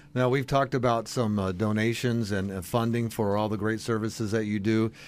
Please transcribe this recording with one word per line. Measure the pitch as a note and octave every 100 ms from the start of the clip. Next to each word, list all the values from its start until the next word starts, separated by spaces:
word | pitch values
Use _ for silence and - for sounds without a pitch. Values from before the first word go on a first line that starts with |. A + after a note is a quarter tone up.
| -
Now, | B2+ B2+
we've | C3+ B2+
talked | C#3+ C3+ C#3
about | B2 A#2 A2
some, | C3 A2+ G#2
uh, | F#2+
donations | F2+ G#2+ G#2+ A2 A2+ B2 A#2 G#2+
and, | G2+ G2
uh, | F#2+
funding | F2 A#2+ A#2 A#2 A2+
for | - G#2 G2+
all | G#2+
the | G#2
great | G#2 A2
services | - A2 A2 - G#2+
that | A2
you | G#2+ G#2+
do. | G2+ A2 A2 -